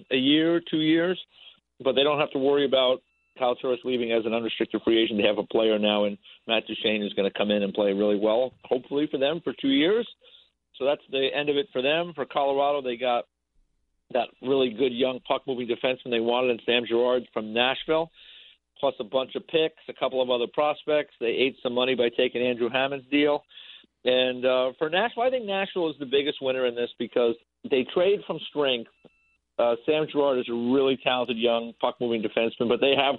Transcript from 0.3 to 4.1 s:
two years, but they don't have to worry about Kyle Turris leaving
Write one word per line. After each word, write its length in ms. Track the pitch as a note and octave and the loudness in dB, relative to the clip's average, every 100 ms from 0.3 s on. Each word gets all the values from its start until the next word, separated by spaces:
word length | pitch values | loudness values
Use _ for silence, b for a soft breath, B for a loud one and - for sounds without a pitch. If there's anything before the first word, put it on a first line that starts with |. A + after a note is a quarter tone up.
| D3+ E3 E3+ E3+ | 4 4 0 -2
two 100 | D#3+ | -2
years, 400 | D#3 E3 E3+ F3+ - B B B _ - | 2 2 0 -4 -8 B B B _ -6
but 140 | C3 | -2
they 100 | C3 | 2
don't 160 | C#3+ D3 | 2 2
have 120 | D3+ | 0
to 80 | C#3 | 0
worry 260 | C3+ C#3+ | 2 2
about 380 | C#3 C3 B2+ C3 _ _ _ - | 2 2 2 0 _ _ _ -4
Kyle 160 | B2+ | -2
Turris 260 | B2 C3+ A#2+ | -2 -2 -4
leaving 280 | B2+ B2+ A#2 | -2 -2 0